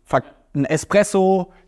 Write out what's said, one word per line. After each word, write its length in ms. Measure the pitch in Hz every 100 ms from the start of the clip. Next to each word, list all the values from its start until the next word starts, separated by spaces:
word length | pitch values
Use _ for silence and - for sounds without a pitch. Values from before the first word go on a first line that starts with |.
Fuck, 180 | _ 139 - - _
ein 120 | 147 135
Espresso, 840 | 156 - 202 202 196 190 190 180 -